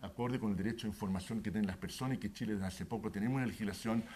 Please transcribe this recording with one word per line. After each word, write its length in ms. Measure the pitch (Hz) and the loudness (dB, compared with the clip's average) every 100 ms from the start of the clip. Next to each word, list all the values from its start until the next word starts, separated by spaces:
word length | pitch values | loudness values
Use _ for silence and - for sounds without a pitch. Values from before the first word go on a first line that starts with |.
acorde 360 | 95 - 120 127 | -8 -2 0 2
con 120 | 107 | 2
el 60 | 92 | 2
derecho 280 | 104 113 110 | 2 0 -2
a 40 | |
información 500 | 101 98 95 - 110 | -2 0 0 0 -2
que 100 | 101 | 0
tienen 180 | 104 101 | 2 2
las 100 | 92 | 0
personas, 400 | 92 - 131 123 | -6 -2 0 0
y 20 | |
que 120 | 104 | -2
Chile 180 | - 110 | -2 -2
desde 140 | 104 95 | 0 0
hace 180 | - | -2
poco 260 | 90 110 104 | -4 -2 -2
tenemos 260 | 98 110 135 | 0 2 2
una 100 | 120 | 2
legislación, 580 | 92 104 95 117 113 110 | 0 -2 0 2 2 0